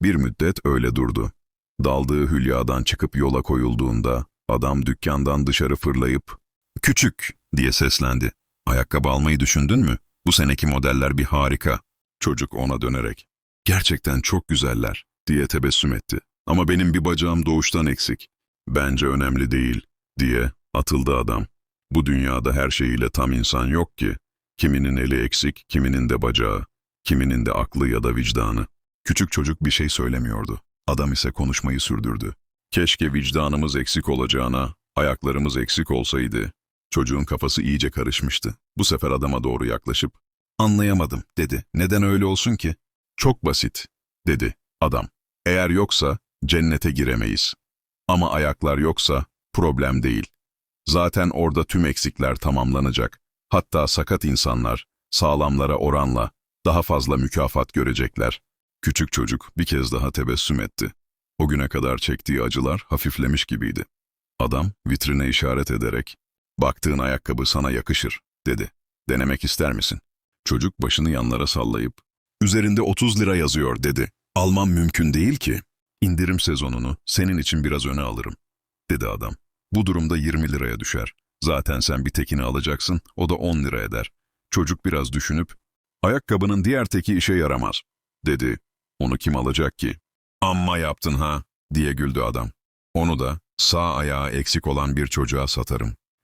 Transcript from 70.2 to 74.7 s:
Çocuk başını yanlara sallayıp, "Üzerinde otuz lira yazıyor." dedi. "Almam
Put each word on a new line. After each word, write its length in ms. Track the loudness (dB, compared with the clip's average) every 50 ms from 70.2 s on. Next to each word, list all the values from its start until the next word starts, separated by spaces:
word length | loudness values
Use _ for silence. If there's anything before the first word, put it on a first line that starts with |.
| _ _ _ _ -4
Çocuk 380 | -2 0 0 0 -2 -2 -2 -2
başını 280 | -2 0 0 0 0
yanlara 360 | 0 0 0 -2 -2 0 -2
sallayıp, 480 | -2 -2 -2 -2 -2 -2 -2 -4 -4 -6 _ _ _ _ _ _ _ _ 0 2
"Üzerinde 400 | 2 4 4 2 2 2 2 2
otuz 380 | 2 2 2 2 2 2 2
lira 160 | 2 2 2
yazıyor." 460 | 2 2 0 0 0 0 0 -2 -2 -2
dedi. 280 | -2 0 0 -2 -4 -6 _ _ _ -2
"Almam 360 | 0 2 4 4 4 4 4